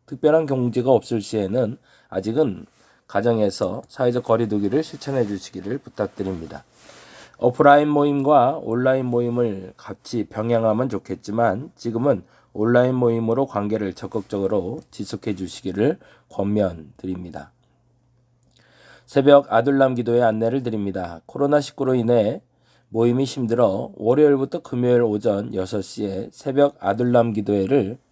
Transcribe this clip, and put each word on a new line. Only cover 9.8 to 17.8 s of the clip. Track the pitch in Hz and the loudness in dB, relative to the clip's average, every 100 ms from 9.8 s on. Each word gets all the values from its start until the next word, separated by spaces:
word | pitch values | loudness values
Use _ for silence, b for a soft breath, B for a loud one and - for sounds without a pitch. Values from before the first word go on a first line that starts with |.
| - 98 - 117 98 | -18 -16 -8 -6 -6
병행하면 | 110 113 117 113 110 131 | -6 0 2 2 0 -2
좋겠지만 | 101 - 95 - 113 117 101 160 _ | -6 -8 -12 -6 0 0 0 -8 _
지금은 | 117 113 139 101 - b b | -6 -2 0 -2 -4 b b
온라인 | - 113 120 127 127 | -2 2 4 2 2
모임으로 | 120 117 113 113 135 | 0 0 0 -2 -2
관계를 | 104 104 107 98 | -4 -4 -4 -4
적극적으로 | 90 95 110 - 101 95 101 90 139 - | -8 -10 -10 -6 -4 -2 -2 -4 -10 -14
지속해 | - 101 104 - 92 | -14 -10 -8 -8 -6
주시기를 | 90 - 95 95 127 190 b b b | -8 -10 -8 -2 0 -2 b b b
권면드립니다. | - 101 107 95 85 73 - 92 90 87 73 71 _ _ _ | -6 -2 0 0 -4 -18 -14 -10 -10 -12 -16 -18 _ _ _